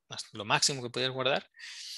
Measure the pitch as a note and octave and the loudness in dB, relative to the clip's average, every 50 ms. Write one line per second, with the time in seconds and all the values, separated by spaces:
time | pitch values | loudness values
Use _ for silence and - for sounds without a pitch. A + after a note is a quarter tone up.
0 | _ _ A2+ - - - - G#2+ G2+ A2 D3+ C#3+ - - C#3+ C3 B2 A#2 - B2 | _ _ -10 -10 -10 -8 -8 -6 0 2 4 4 4 4 2 0 -4 -4 0 0
1 | B2+ C3 C3 C3 B2+ C3 D3+ G3 - - _ - - - - - - - - | 0 0 0 0 2 2 2 2 0 -6 _ -16 -14 -12 -10 -10 -10 -10 -10